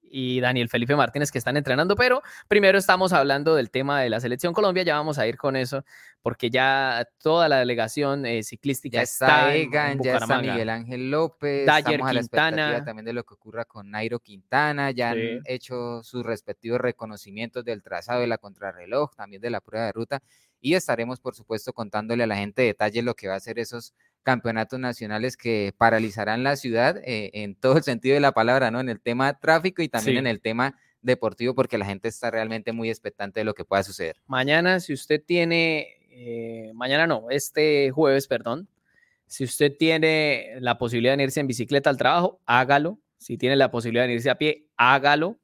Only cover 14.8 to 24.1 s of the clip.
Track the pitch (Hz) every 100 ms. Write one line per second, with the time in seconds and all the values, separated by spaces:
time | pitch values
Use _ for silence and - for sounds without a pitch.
14.8 | 139 123 120 117 113 123 135 127 - 123
15.8 | 120 120 113 127 113 110 - 101 117 120
16.8 | 123 - 113 104 104 101 117 127 120 107
17.8 | - 90 110 123 120 110 101 95 98 87
18.8 | 90 127 147 - 101 98 117 110 - 110
19.8 | 113 110 117 139 _ _ _ _ 127 180
20.8 | - 117 117 127 127 - - 110 - 120
21.8 | 107 107 110 117 117 101 104 101 123 101
22.8 | 107 113 120 113 98 98 117 113 110 120
23.8 | - _ _